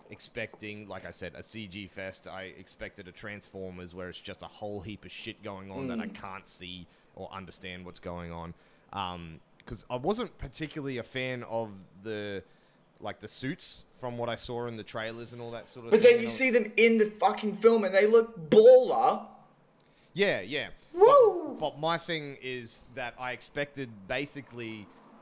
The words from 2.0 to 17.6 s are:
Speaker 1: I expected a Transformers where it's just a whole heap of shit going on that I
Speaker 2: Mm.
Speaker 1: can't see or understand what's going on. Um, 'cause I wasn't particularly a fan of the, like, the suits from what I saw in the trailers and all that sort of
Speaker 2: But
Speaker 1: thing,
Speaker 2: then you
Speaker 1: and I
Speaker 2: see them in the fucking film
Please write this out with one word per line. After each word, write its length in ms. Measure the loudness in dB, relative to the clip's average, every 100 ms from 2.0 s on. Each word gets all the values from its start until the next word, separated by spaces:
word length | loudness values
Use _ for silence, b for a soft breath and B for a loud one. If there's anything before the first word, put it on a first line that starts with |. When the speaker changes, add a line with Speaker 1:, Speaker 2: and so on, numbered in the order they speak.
| -12 -12 -16
Speaker 1:
I 260 | -14 -14 -16
expected 520 | -20 -16 -16 -16 -20
a 40 |
Transformers 800 | -16 -16 -16 -16 -14 -12 -12 -14
where 160 | -12 -14
it's 120 | -14
just 220 | -16 -16
a 40 | -18
whole 340 | -14 -12 -12
heap 220 | -12 -14
of 60 | -16
shit 320 | -16 -14 -14
going 280 | -14 -14 -14
on 160 | -10 -8
that 100 | -8
I 80 | -10
Speaker 2:
Mm. 80 |
Speaker 1:
can't 320 | -12 -14 -14 -16
see 400 | -16 -14 -14 -16 b b -18
or 120 | -16
understand 520 | -14 -16 -16 -14 -14
what's 140 | -14 -14
going 320 | -12 -10 -10
on. 240 | -12 -12 -16 b b b
Um, 480 | -10 -8 -10 -14 -18 _ _
'cause 200 | -18 -16 -10
I 60 | -6
wasn't 420 | -4 -4 -6 -10
particularly 600 | -16 -12 -12 -10 -8 -8
a 40 |
fan 400 | -8 -8 -6 -8
of 280 | -6 -6 -8 -12 -20 -16
the, 400 | -10 -8 -8 -10 -12 b b b b _
like, 200 | -14 -12
the 80 | -14
suits 560 | -10 -8 -8 -10 -12 -20 _
from 160 | -12 -6
what 120 | -6
I 80 | -6
saw 300 | -8 -8 -8
in 80 | -10
the 80 |
trailers 480 | -12 -10 -10 -10 -14
and 100 | -14
all 80 | -12
that 180 | -14 -16
sort 180 | -16 2
of 40 |
Speaker 2:
But 120 | 8
Speaker 1:
thing, 100 | 8
Speaker 2:
then 80 | 8
you 60 | 4
Speaker 1:
and 60 |
I 40 | 0
Speaker 2:
see 120 | 2
them 220 | 4 2 4
in 220 | 6 6
the 120 | 4
fucking 460 | 2 2 2 -4
film 260 | 4